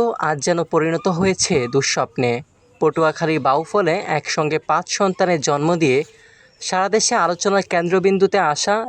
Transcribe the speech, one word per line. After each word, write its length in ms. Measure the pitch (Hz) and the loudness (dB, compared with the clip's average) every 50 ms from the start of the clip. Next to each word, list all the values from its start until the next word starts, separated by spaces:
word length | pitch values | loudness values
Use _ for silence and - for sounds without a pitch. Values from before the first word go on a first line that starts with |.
| 233 233 - - | 2 2 0 -2
আজ 180 | - 151 160 143 | -2 -2 -2 -2
যেন 200 | - 180 175 170 160 | 0 -2 0 0 -2
পরিণত 420 | - - 160 156 165 165 160 - 196 | 0 0 0 2 2 0 0 0 -2
হয়েছে 460 | 175 160 190 190 185 - - - 185 139 123 120 | 0 0 0 0 0 0 0 0 0 0 0 0
দুঃস্বপ্নে। 640 | 123 139 135 - - 165 131 - - - 127 120 120 120 - _ _ _ _ _ _ - | 0 0 0 0 -2 -2 -4 -4 -2 -2 0 0 0 -2 -6 _ _ _ _ _ _ 0
পটুয়াখালীর 600 | 165 156 151 165 160 156 151 - 170 156 160 147 | 0 0 2 2 0 0 0 0 -2 -2 -2 0
বাউফলে 540 | 127 139 135 147 160 - - 208 190 156 165 - - | 0 0 0 0 -2 -2 0 0 2 2 0 -2 -2
একসঙ্গে 520 | - 156 151 - - - 170 156 151 156 156 | -2 -4 -4 -4 -4 -2 -2 -2 0 -2 -4
পাঁচ 280 | - - 151 156 147 - | -2 -2 -2 -2 -2 -4
সন্তানের 520 | - - 208 190 185 - 190 180 175 156 | -4 -2 0 0 0 0 0 0 0 0
জন্ম 280 | - 165 147 143 147 165 180 | 0 0 0 0 0 0 0
দিয়ে 220 | 165 160 135 127 139 160 - - - - - - _ - _ _ - | 2 2 2 2 2 0 -4 -8 -20 -20 -20 -20 _ -20 _ _ -14
সারা 280 | - - 190 185 190 196 | -8 -4 -2 -2 -2 0
দেশে 260 | 196 220 - - 247 | 0 0 0 0 0
আলোচনার 500 | 214 170 165 175 175 - 202 196 196 196 - | 0 0 0 0 -2 -2 0 0 0 0 0
কেন্দ্রবিন্দুতে 680 | 190 170 170 175 180 190 175 196 196 185 196 185 - 196 | -2 0 0 2 0 2 2 2 2 4 2 2 2 2
আসা 360 | 175 151 147 - - 202 202 220 226 | 2 2 0 0 0 0 0 -2 -2